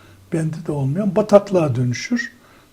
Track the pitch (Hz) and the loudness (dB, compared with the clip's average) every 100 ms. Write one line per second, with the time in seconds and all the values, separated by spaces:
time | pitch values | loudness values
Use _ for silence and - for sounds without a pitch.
0 | - - - 165 160 160 - 147 135 165 | -20 -20 -6 -4 -4 -6 -6 -4 -2 0
1 | 208 175 208 202 202 185 151 120 123 120 | 0 0 4 4 4 0 0 0 -2 -4
2 | - 240 - - - - _ | -4 -4 -4 -12 -20 -20 _